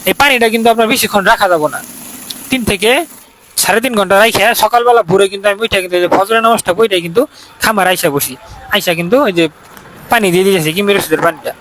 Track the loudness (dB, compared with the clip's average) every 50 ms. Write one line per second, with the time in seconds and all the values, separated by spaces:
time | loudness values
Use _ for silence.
0 | -2 -2 0 2 2 2 2 2 0 0 0 2 2 2 2 2 0 0 0 -2
1 | -2 -2 -2 0 2 2 2 2 2 0 2 0 0 -2 -4 -6 -12 -14 -18 -18
2 | -18 -18 -18 -18 -16 -16 -16 -16 -8 -6 -4 -4 -2 -4 -4 0 0 0 0 0
3 | -2 -6 -12 -20 -20 -20 _ _ _ -10 -6 -4 -2 0 0 0 0 0 0 -2
4 | 0 2 4 4 4 4 2 2 2 2 2 2 0 2 2 2 4 4 4 4
5 | 2 2 2 2 2 0 -2 -2 -2 -2 -2 0 -4 -2 -2 -4 -2 -2 -2 0
6 | 0 2 2 0 0 0 0 0 2 2 0 0 0 -4 0 0 0 0 0 -4
7 | -4 -2 -2 -2 -2 -2 -6 -20 -20 -20 -10 -4 -4 -2 0 0 0 0 0 0
8 | 0 -2 -2 -2 -4 -6 -10 -14 -18 -20 -20 -20 -8 -4 -4 -2 -2 -2 -4 -2
9 | -2 0 2 2 2 2 2 0 0 -2 -2 -12 -20 -20 -20 -20 -20 -20 -20 -20
10 | -4 -2 0 2 2 2 2 2 2 2 2 2 0 -2 -2 -2 0 0 0 0
11 | 0 -2 -2 0 0 -2 -2 -2 -10 -10 -10 -10